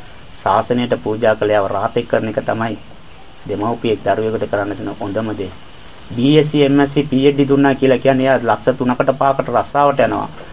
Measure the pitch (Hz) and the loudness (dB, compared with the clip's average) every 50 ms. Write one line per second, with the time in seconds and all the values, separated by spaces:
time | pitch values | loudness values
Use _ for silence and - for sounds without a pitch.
0 | - - - - - - - - - 101 98 110 113 - 120 123 120 117 120 - | -18 -18 -18 -20 -20 -18 -12 -4 0 0 2 2 2 0 0 0 0 0 -2 -2
1 | - 110 107 110 117 110 110 107 107 104 104 104 98 98 101 98 104 113 - 120 | -2 -4 -4 0 2 2 2 2 2 2 2 2 2 0 -2 -2 -2 -2 -2 -2
2 | 117 - - 117 110 110 104 107 107 117 110 110 113 113 104 - - - - - | -2 0 0 -2 0 -2 -4 -4 -2 -2 -2 -2 -2 -4 -6 -8 -12 -18 -20 -20
3 | - - - - - - - - - - 101 101 104 117 117 117 - 117 107 101 | -20 -20 -20 -20 -20 -20 -20 -14 -10 -8 -6 -4 -2 -4 -4 -2 -2 -2 -2 0
4 | - - 98 104 110 110 110 104 104 - - 101 101 101 98 98 107 101 101 - | 0 -2 0 0 0 -2 -2 -2 -4 -2 -2 -2 -2 -4 -6 -8 -8 -10 -8 -8
5 | 113 101 98 110 113 110 104 104 101 - - - - - - - - - - - | -8 -6 -4 -4 -4 -4 -6 -6 -8 -10 -10 -14 -18 -20 -20 -20 -20 -20 -20 -18
6 | - - 110 120 123 139 151 156 147 151 147 151 143 135 139 143 139 139 - 147 | -16 -10 -4 0 2 4 6 4 4 4 2 2 4 4 4 4 2 2 2 0
7 | 139 - 127 131 135 147 139 139 143 131 139 139 139 139 131 127 135 131 123 123 | 0 0 2 4 4 4 4 4 2 4 4 4 4 4 4 4 4 2 4 4
8 | - 135 135 131 131 135 131 117 120 113 107 - - 131 120 - 127 123 123 - | 4 2 2 4 4 2 2 2 2 0 0 0 2 0 0 0 0 -2 0 0
9 | 123 - - 147 139 139 135 - - - 120 110 98 - - 143 143 143 139 143 | 0 0 0 0 2 0 0 0 -2 0 0 -2 0 0 0 2 2 2 4 2
10 | 120 110 107 101 104 - - - - - | 2 0 0 -2 -6 -8 -10 -14 -18 -18